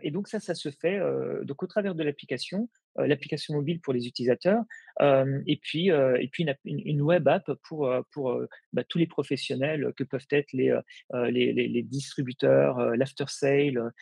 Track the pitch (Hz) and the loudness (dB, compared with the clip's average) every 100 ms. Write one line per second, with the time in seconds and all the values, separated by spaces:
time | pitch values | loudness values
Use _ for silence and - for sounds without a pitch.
0 | 151 165 202 214 - 170 151 - 165 196 | -4 -6 -6 -8 -6 -6 -6 -2 -2 0
1 | 151 135 131 - - 139 185 214 196 160 | 0 -2 -4 -6 -6 -8 -4 -2 -2 -2
2 | 147 143 - 127 - 185 240 _ _ - | -2 -4 -6 -8 -6 -6 -6 _ _ -2
3 | 135 143 - 147 - 147 143 170 - 123 | 2 0 0 -8 -4 -2 -2 -4 -2 -2
4 | 123 - 123 120 180 226 226 - - - | -4 -2 0 2 2 2 0 -12 -12 2
5 | 143 135 135 135 - 147 - 156 190 151 | 4 6 4 -2 -2 -2 -2 0 2 4
6 | 131 123 - - 156 135 139 143 - 147 | 4 2 0 -2 -2 -2 -6 -6 -2 0
7 | 147 175 139 185 - 131 - 160 131 127 | 4 4 4 2 0 -8 -8 -4 0 -2
8 | - 151 131 123 127 - - 120 123 170 | -4 -6 -4 -2 -6 -12 -6 -6 -2 0
9 | 165 - 139 139 - 127 143 156 123 - | 0 0 -2 -4 -4 -2 -2 -2 -4 -4
10 | 131 135 - 147 143 127 131 120 - - | -6 -6 0 0 0 0 2 2 -2 -18
11 | - 123 120 123 123 120 120 120 113 135 | -8 -4 0 2 2 2 0 -2 -4 -8
12 | 139 - 127 127 135 135 143 127 120 117 | -8 -6 -6 0 4 6 4 2 0 0
13 | 135 - - - 135 139 143 120 117 - | -2 -4 -8 -2 2 4 2 0 -4 -8